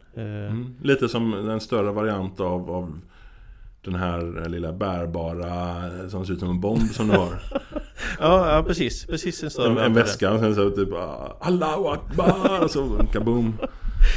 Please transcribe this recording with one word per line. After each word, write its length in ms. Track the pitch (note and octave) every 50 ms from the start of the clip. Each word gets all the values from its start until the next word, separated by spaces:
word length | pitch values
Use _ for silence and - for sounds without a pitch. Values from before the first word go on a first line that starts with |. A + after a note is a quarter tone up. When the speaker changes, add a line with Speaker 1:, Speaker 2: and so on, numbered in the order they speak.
| - - -
Speaker 1:
Eh. 100 | A2+ A2
Speaker 2:
Mm. 500 | G#2+ G#2 G#2 G#2 G#2 G#2+ A#2 B2 B2+ B2 C3
Lite 280 | C#3+ C#3 C#3 - B2+ A2+
som 400 | - A#2 A#2 A2+ G#2+ G2 G#2+ A2
en 100 | A2 A2
större 320 | A2 - B2 G#2+ G2+ G2+
variant 480 | G2+ G#2 A2 A2 G2+ F#2+ F#2+ F#2+ F#2+ -
av, 320 | F#2+ F2 F2+ F2+ F2+ E2
av 280 | F2 F#2 F2+ E2 D2 E2+ - - - - - - - - - - - - - - - -
den 140 | - G2 F2+
här 540 | F2+ F#2 F2 F2 F2 E2+ E2+ E2+ E2 E2 E2
lilla 240 | F2 F2 E2+ D#2+ E2+
bärbara, 1080 | F#2+ G#2 F#2+ F2+ F2 E2+ E2 E2+ E2+ E2 E2 E2+ F2 F2 F2 F2 F2 F2 F2 F2 F2 F2+ F2 F2+ F#2 F#2+ F#2
som 160 | G#2 F#2 F#2+
ser 80 | F#2+ F2+
ut 60 | F2
som 100 | F#2+ F2+
en 120 | F2+ F2+
bomb 200 | G2 G#2 A2+ A2+ A2 G#2+
som 160 | - - A2
du 60 | G#2+ G2+
har. 260 | F#2+ F2+ F2 F2 - -
Speaker 1:
<laughs> 40 | - - - - - - - - - - - - - - -
Ja, 360 | D#3 D#3+ F#3 F#3+ F3 D#3 D3+
ja, 80 | D#3 -
precis. 420 | F3 E3+ F3 C3+ A#2 - - -
Precis 380 | - E3+ D#3+ - F#3 - - D#3
en 60 | C#3+
större 160 | - - A#2+
Speaker 2:
En, 60 | A2+
en 40 | A2+
Speaker 1:
variant 220 | A2 A2 A#2 A2+
av 60 | A#2 F#2
Speaker 2:
väska, 280 | G#2 G2 - G2+ F#2+ A2
och 60 | A2
sen 160 | A2+ G#2+ G#2
så 140 | G#2 G2+ G2+
typ, 240 | F#2+ G2+ G2 F2 E2+
ah, 440 | E2+ F#2 D#2 C2 A#1+ C2 - - -
"Allahu 460 | - F3 F3+ F3+ D#3 D#3+ - G3+ F#3
Akbar", 760 | D3 D3 D3 - - - F#3 E3+ F#3 - - - G3 F#3+ F3+ E3
och 80 | -
så 360 | - C#3 C3+ B2 G#2+ G#2+ G#2+ G#2 -
kaboom. 400 | G#2 G#2+ A#2 A#2 A#2+ A#2 A2 G#2+ A2 - - - - - - - - - - -